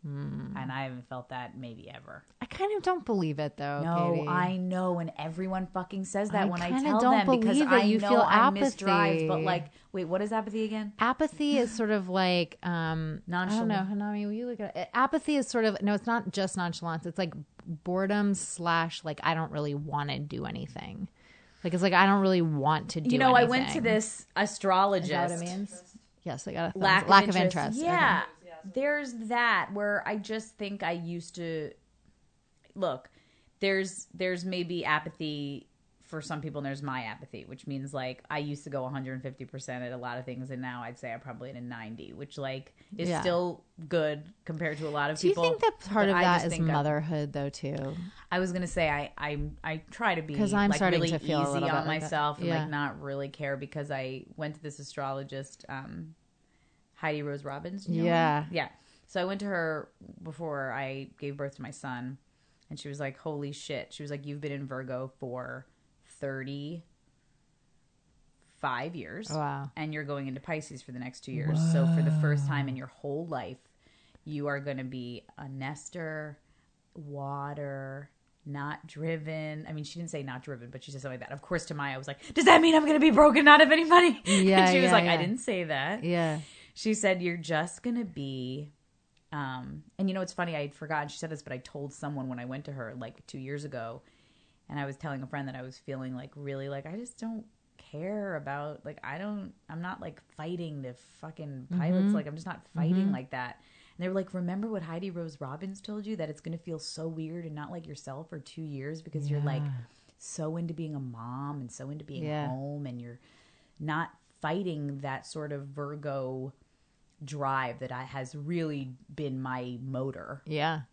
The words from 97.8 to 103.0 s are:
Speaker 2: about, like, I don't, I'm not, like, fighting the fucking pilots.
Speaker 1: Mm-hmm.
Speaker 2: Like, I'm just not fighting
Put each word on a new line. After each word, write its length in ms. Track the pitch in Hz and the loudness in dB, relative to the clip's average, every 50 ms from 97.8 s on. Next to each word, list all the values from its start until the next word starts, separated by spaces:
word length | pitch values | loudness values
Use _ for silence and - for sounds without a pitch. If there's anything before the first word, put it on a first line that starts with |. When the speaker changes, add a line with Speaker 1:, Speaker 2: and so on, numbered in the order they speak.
| - - - 147 160 185 208 214 202 196 175 | -20 -14 -12 -8 -6 -6 -4 -4 -4 -4 -6
Speaker 2:
about, 480 | 151 139 139 139 143 147 151 151 - _ | -6 -6 -6 -6 -6 -6 -8 -10 -10 _
like, 140 | 143 156 - - | -14 -14 -12 -10
I 140 | 107 139 165 | -10 -8 -8
don't, 340 | 190 208 208 202 190 - - _ _ _ | -6 -6 -6 -6 -8 -10 -14 _ _ _
I'm 140 | 160 160 170 | -10 -8 -8
not, 180 | 180 - - | -8 -8 -8
like, 220 | - 170 151 - _ _ _ | -10 -12 -14 -14 _ _ _
fighting 460 | - 156 165 180 175 170 160 151 143 131 | -10 -8 -6 -6 -6 -6 -6 -8 -8 -8
the 120 | 127 123 - - - - - | -10 -12 -14 -18 -20 -20 -16
fucking 480 | - 156 156 - 156 147 139 131 127 135 175 | -16 -16 -14 -12 -12 -12 -10 -12 -8 -4 -2
pilots. 300 | 180 165 160 180 185 190 | 0 2 4 4 4 4
Speaker 1:
Mm-hmm. 80 | 202 208 | 4 4
Speaker 2:
Like, 120 | 208 - | 2 0
I'm 80 | 151 151 | -4 -8
just 120 | 160 165 | -10 -10
not 200 | 185 175 - - - _ | -10 -12 -12 -14 -10 _
fighting 200 | 165 170 165 180 190 | 0 2 4 4 4